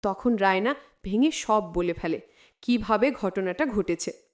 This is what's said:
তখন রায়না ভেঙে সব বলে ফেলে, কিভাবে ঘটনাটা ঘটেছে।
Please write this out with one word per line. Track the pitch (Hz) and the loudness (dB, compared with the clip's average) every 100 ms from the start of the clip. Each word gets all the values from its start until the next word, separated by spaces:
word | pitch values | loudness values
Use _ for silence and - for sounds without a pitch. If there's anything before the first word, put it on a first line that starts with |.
তখন | 202 190 247 226 | -4 -2 0 2
রায়না | 196 190 220 285 - _ | 2 2 0 -2 -10 _
ভেঙে | 190 208 294 | -4 2 2
সব | - - 214 180 | 0 0 0 2
বলে | 175 175 | -2 -2
ফেলে, | 170 170 160 - _ _ _ | -2 -4 -4 -6 _ _ _
কিভাবে | - 240 214 214 262 | 0 0 2 2 2
ঘটনাটা | 233 196 185 190 175 294 | 2 -4 -2 -4 -2 -2
ঘটেছে। | 214 - 170 - - _ | 0 -2 -2 -4 -8 _